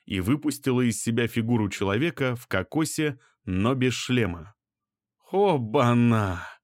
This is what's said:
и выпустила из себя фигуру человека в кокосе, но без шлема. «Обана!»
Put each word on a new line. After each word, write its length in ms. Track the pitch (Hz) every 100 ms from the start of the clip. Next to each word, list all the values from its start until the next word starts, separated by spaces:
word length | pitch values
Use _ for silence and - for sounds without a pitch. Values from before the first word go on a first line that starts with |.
| -
и 140 | 92
выпустила 600 | 90 147 151 - 131 127
из 200 | 120 107
себя 260 | 117 117 117
фигуру 420 | 120 113 120 101
человека 680 | - 98 104 165 - 131
в 120 | 123 -
кокосе, 720 | 95 90 151 156 - 151 123 _ _
но 300 | - 92 113
без 180 | 135 127
шлема. 640 | 117 - 123 101 85 76 _ _ _ _ _ _ _ -
«Обана!» 1160 | 190 202 147 110 143 120 120 120 113 98 85 - -